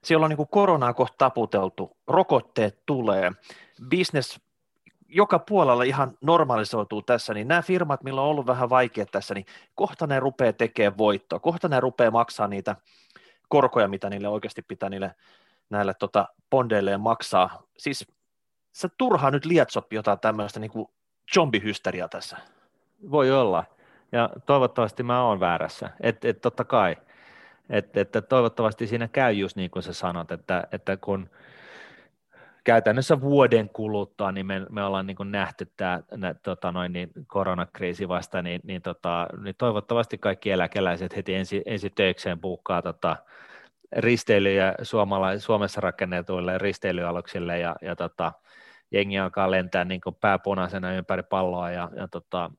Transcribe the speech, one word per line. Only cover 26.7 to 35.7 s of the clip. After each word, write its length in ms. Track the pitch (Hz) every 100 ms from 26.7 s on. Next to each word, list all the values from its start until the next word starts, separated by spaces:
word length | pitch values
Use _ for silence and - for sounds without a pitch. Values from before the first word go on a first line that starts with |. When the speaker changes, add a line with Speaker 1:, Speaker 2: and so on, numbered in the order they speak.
| 123 95 82 _ _ - - - _ _
Speaker 2:
Et, 260 | 107 98 -
että 260 | 98 113
toivottavasti 640 | 104 131 117 - 110 104 113
siinä 220 | 117 117
käy 240 | - 131
just 240 | 104 95 -
niin 140 | 90
kuin 120 | -
sä 100 | 87
sanot, 400 | 87 90 87 80
että, 360 | 87 - 90 -
että 240 | 98 - 95
kun 320 | - 98 92 _ - - - - - - _ _ _ _ - _
käytännössä 560 | - 113 110 113 131 151
vuoden 480 | 139 143 127 117 104
kuluttua, 640 | - 107 107 98 - 101
niin 140 | 95 95
me, 200 | 95 95
me 140 | 104
ollaan 220 | 101 98 95
niin 100 | 95
kuin 160 | 98
nähty 400 | 101 92 - 92